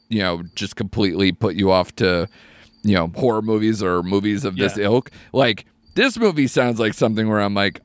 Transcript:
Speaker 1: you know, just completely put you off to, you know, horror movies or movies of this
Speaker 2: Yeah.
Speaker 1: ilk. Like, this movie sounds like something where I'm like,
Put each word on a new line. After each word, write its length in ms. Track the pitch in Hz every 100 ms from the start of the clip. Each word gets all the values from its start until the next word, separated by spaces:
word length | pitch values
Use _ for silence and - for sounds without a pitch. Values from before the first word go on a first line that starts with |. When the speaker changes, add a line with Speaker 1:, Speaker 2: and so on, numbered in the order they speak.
| _
Speaker 1:
you 120 | 110
know, 220 | 95 87 87
just 200 | - 98 -
completely 540 | 98 - 101 85 98
put 220 | 85 110
you 160 | 87 98
off 240 | 92 90 -
to, 320 | 95 90 90 - - - - _
you 120 | 107
know, 140 | 98 82
horror 280 | - 123 110
movies 400 | 107 110 110 107
or 200 | 98 90
movies 420 | 87 101 104 101
of 120 | 101 92
this 200 | 98 101
Speaker 2:
Yeah. 80 | 101
Speaker 1:
ilk. 240 | 120 - - -
Like, 340 | 117 131 104 - _ _
this 240 | - 262 226
movie 280 | 220 156 131
sounds 340 | - 123 113
like 140 | 110
something 340 | - 123 110 110
where 120 | 107
I'm 140 | 101
like, 260 | 101 101 -